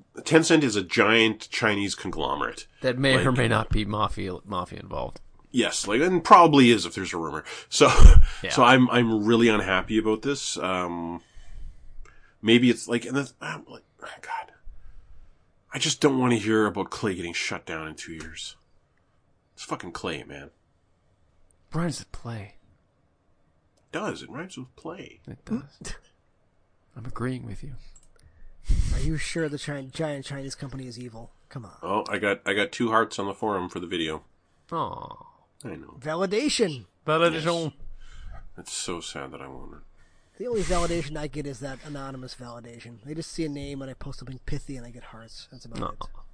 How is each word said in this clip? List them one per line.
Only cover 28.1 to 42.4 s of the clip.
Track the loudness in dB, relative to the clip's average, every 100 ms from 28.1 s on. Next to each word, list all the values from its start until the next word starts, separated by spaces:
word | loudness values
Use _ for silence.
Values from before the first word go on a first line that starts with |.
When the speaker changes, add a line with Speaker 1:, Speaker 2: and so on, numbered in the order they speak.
| _ -20 -20 -20 -6 0 2 2
Speaker 3:
Are | 2
you | 0 -2
sure | -4 -4 -4
the | -6
Chi-, | -8 -10 -10
giant | -8 -6 -6 -10
Chinese | -12 -12 -12
company | -12 -12 -12
is | -14
evil? | -14 -16 -18 -20 _
Come | -16 -16
on. | -12
Speaker 1:
Oh, | -6 -4 -4
I | -2
got, | 0 0 -2
I |
got | -2 -2
two | -2 0
hearts | 2 0 -2
on | -8
the |
forum | -4 -4 -2 -4
for | -8
the | -6
video. | -4 -4 -6 -12 _ _ _ _
Speaker 2:
Aw. | -8 -8 -8 -14 -18 -20 _ _ _ -16
Speaker 1:
I | -16
know. | -18 -14
Speaker 3:
Validation. | -8 -4 -4 -2 -2 0 -2 -4 -14 _ -2
Speaker 2:
Validation. | 2 2 0 -2 -2 -4
Speaker 1:
Yes. | -8 -14 -14 -16 -16 -14 -14 -16 -16
It's | -14
so | -10 -8 -10
sad | -10 -12 -14
that | -14
I | -16
want | -16 -16
it. | -18 -20 -20 -20 _ _ -14
Speaker 3:
The | -6
only | -4
validation | -2 0 -2 -4 -6 -8
I | -10
get | -10 -12
is | -12
that | -14 -14 -14
anonymous | -14 -12 -14 -16
validation. | -18